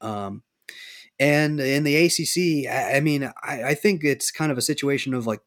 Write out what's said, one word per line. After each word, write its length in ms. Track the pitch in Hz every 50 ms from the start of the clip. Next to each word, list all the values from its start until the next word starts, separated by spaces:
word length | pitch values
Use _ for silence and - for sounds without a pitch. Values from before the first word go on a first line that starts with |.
Um, 440 | - 110 107 104 101 98 101 107 _ _ _ _ _ - - - - - - - - _ _ -
and 400 | 135 147 147 147 151 151 151 147
in 240 | 135 131 135 143 151
the 140 | 147 143
A 120 | 156 170 170
C 160 | - - 165
C, 440 | - - 170 180 175 160 147 135 123
I, 300 | 120 131 123 - 135 139
I 20 |
mean, 320 | 151 160 147 143 139 127 - - -
I, 220 | - 143 127 113
I 100 | 131 151
think 300 | 147 - 208 196 165 147
it's 260 | 147 135 135 - -
kind 220 | - - 156 156 139
of 60 | 123
a 40 | 113
situation 500 | - 151 - - 139 139 131 - 135 131
of, 140 | 127 113
like, 140 | 113 110 107 _